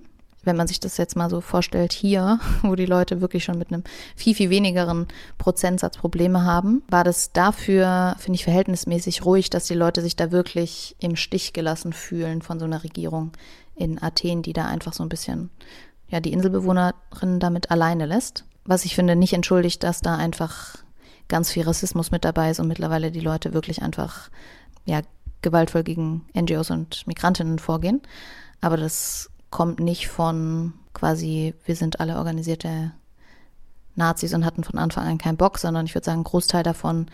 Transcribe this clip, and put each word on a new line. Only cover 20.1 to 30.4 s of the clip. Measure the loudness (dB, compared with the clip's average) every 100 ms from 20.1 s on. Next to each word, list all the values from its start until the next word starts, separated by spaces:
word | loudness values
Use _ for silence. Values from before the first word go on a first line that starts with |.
| 0
einfach | -2 -2 -6 -6 -16 -18 -20 -20 -20 -16 -2
ganz | 0 0
viel | 0
Rassismus | 0 0 0 -2 0
mit | 0
dabei | 0 2 0
ist | 2
und | -2
mittlerweile | -2 0 0 -2
die | -2
Leute | -2 -2 -2
wirklich | -2 -4 -6
einfach, | -4 -4 -6 -8 -16 -18 -18 -20 -20 -12 -2
ja, | -2 -2 -12 -14 -4
gewaltvoll | 2 4 4 2
gegen | -2 -2 -2 -4 -4
N | -2 0
G | 0
Os | 0
und | -2 -4 -8 -8
Migrantinnen | 0 2 2 0 -2
vorgehen. | -2 -2 2 0 -2 -20 -20 -20 -20 -4
Aber | 0 0
das | 0 -4 -6 -8 -10 -18 -10
kommt | -2 0 2
nicht | 0 0 -4
von | -2 0 0